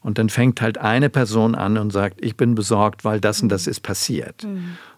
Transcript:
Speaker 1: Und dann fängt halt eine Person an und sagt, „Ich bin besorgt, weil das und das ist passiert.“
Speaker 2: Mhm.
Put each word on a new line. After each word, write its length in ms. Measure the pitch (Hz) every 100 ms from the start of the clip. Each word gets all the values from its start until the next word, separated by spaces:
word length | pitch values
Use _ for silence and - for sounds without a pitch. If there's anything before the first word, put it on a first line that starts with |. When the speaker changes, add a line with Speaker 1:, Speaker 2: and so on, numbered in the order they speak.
Speaker 1:
Und 180 | - 104
dann 100 | 110
fängt 320 | - 127 120
halt 160 | 113 104
eine 300 | 107 120 143
Person 460 | 143 113 110 113
an 240 | 113 98 110
und 120 | 107
sagt, 300 | 101 101 98
„Ich 140 | 117 -
bin 180 | 120 110
besorgt, 480 | 101 107 104 -
weil 160 | 110 107
das 200 | 107 101
und 60 | 110
das 200 | 98 87
ist 120 | -
passiert.“ 640 | - 95 - 76 58 -
Speaker 2:
Mhm. 320 | 214 95 175 - -